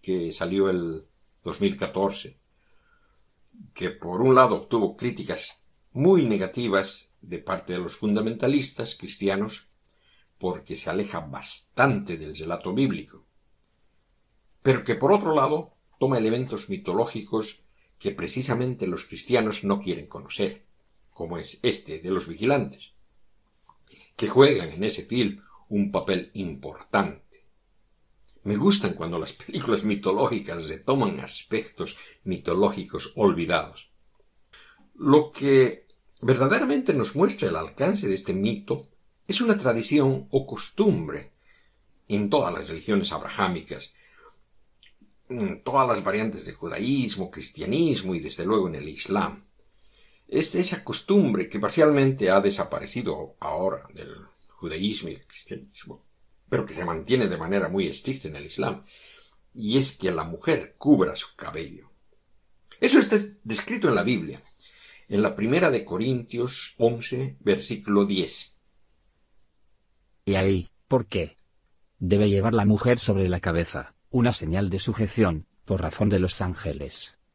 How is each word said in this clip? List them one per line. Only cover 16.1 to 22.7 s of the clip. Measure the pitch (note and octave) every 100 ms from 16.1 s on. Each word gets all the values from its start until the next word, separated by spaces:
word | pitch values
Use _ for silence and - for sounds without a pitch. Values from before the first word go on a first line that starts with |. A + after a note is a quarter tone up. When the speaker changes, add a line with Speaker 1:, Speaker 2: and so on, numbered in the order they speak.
| B2+
Speaker 1:
elementos | A2 A#2+ C3 A2 -
mitológicos | G2 F#2+ F#2 A#2 A2+ G2+ A2 G#2+ - _ _ _ _
que | C3
precisamente | - - B2+ C3 A#2+ B2+ B2 -
los | E2+ -
cristianos | - - B2 A2 G2+
no | G2+ G2+
quieren | F#2 E2 D2+
conocer, | G#2+ G2+ - - - _ _ _ _ _
como | - E2+ E2+
es | C#2+ -
este | A#2+ G2 - D#2+
de | F2
los | F#2 E2+
vigilantes, | E2 A#2 C#3+ G#2